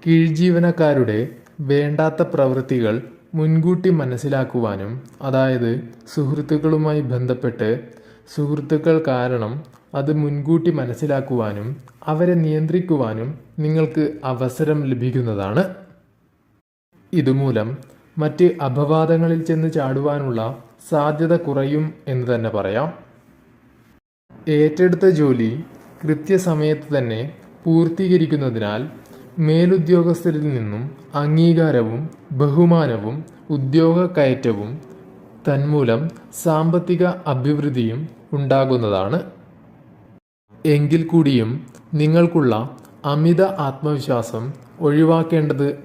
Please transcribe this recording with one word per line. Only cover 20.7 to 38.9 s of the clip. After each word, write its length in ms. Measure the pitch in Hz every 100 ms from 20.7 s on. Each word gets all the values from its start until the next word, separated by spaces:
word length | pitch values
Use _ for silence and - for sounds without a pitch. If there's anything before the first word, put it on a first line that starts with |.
| _ -
സാധ്യത 480 | 156 147 151 165 170
കുറയും 580 | 160 139 135 147 156 - -
എന്ന് 260 | 127 120
തന്നെ 160 | 120 113
പറയാം. 420 | 101 95 107 156 175 - _ _ _ _ _ _ _ _ _ _ _ _ - -
ഏറ്റെടുത്ത 600 | 151 151 151 180 175 190
ജോലി 520 | 160 143 123 113 131 165 - - -
കൃത്യസമയത്ത് 920 | 156 151 151 190 180 151 151 151 - 143
തന്നെ 340 | 120 110 143 - - -
പൂർത്തീകരിക്കുന്നതിനാൽ 1200 | 170 165 165 170 190 180 160 147 135 113 104 107 143 - - - - -
മേലുദ്യോഗസ്ഥരിൽ 1120 | 151 160 175 190 160 180 170 165 180 156 151
നിന്നും 480 | 131 107 104 139 - -
അംഗീകാരവും 960 | 147 147 156 170 170 160 127 110 117 160 - -
ബഹുമാനവും 920 | 131 147 143 175 170 147 110 104 139 160 - -
ഉദ്യോഗ 560 | 147 131 156 165 165 180
കയറ്റവും 760 | 180 139 127 123 104 104 147 - - - - - - -
തന്മൂലം 600 | 139 143 151 123 113 165 - - -
സാമ്പത്തിക 640 | 170 156 165 175 180 175
അഭിവൃദ്ധിയും 1040 | 175 180 - 127 131 147 143 127 113 120 160 - -
ഉണ്ടാകുന്നതാണ്. 880 | 143 139 135 135 127 110